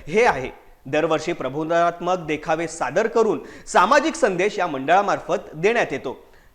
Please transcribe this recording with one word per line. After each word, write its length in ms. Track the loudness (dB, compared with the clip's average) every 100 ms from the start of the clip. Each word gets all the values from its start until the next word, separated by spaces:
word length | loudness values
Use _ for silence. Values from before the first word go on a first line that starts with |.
| -4
हे 180 | 2
आहे. 260 | 2 2 -4 -12 -20 -20 -4
दरवर्षी 460 | 0 2 0 -2
प्रबोधनात्मक 880 | -4 -4 -4 -2 2 2 0 -2 -2
देखावे 500 | -2 -4 -2 -2 -4
सादर 380 | -6 -2 0 0
करून 340 | 2 2 0 -6 -16 0
सामाजिक 480 | 4 6 6 4
संदेश 440 | 2 0 2 -2 0
या 80 | -4
मंडळामार्फत 880 | -2 2 4 4 -2 -2 -6 -6
देण्यात 320 | -2 0 0 0
येतो. 380 | -4 -6 -10 -14 -20 _